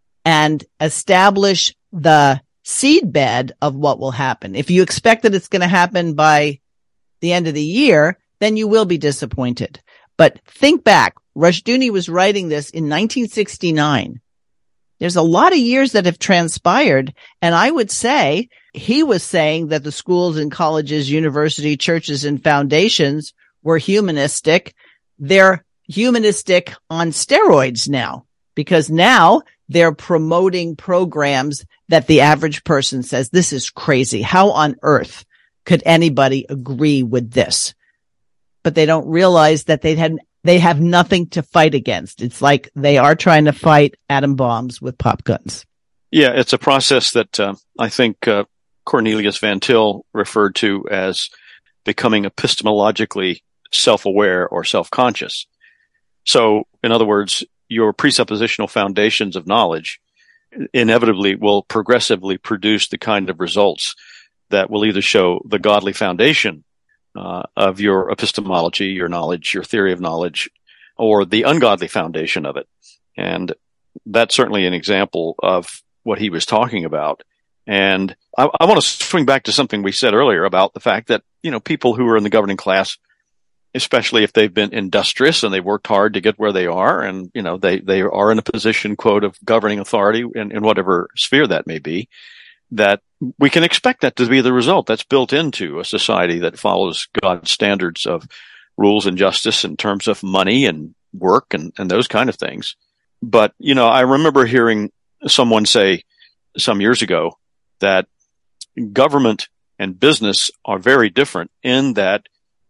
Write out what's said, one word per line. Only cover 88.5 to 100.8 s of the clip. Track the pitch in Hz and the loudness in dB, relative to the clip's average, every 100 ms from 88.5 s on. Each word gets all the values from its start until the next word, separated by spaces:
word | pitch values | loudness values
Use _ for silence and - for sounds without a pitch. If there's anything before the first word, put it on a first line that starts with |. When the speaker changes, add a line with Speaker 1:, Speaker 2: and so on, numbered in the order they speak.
| 110 110 107 107 104 | -4 -2 -2 -4 -6
Speaker 2:
quote, | 117 104 | -2 -2
of | 104 - - | -2 -6 -2
governing | 113 104 104 | 0 0 -4
authority | 98 110 101 110 120 113 | -4 0 0 0 -4 -8
in, | 104 | -8
in | 107 | -2
whatever | 110 104 92 90 87 - | 0 0 0 -2 -4 -8
sphere | - 135 139 | -2 0 0
that | 80 - | -2 -6
may | 80 | -10
be, | 73 87 120 - - - - _ _ | -8 -8 -10 -18 -20 -20 -20 _ _
that | 107 101 101 _ - 127 - | -2 0 0 _ -12 -12 0
we | 143 | 0
can | 170 | 2
expect | 170 - 254 254 | 2 0 -2 0
that | 135 - | -2 0
to | 120 | 0
be | 135 | 2
the | 123 | 2
result. | 123 120 185 - | 2 2 0 0
That's | 110 | -4
built | - 139 123 | 0 0 0
into | 139 160 - 90 73 | -2 -4 -6 -8 -10
a | - | -6
society | 107 - 101 87 85 | -4 -2 0 0 -2
that | 85 - | -4 -4
follows | 104 92 95 80 - - | -2 -2 -4 -6 -10 -4
God's | 95 90 - | -2 -2 -4
standards | - 104 101 90 82 - | -4 -2 -2 -4 -6 -6
of | 85 - - - - _ - | -6 -10 -20 -20 -20 _ 0
rules | 101 104 98 | 0 2 0
and | 90 | 0
justice | 95 98 113 107 | 0 0 -2 -4
in | 98 76 | -4 -6
terms | 104 98 - | -6 -4 -4
of | 101 | -4
money | 98 95 95 123 127 | -2 -2 0 0 0
and | 78 | -4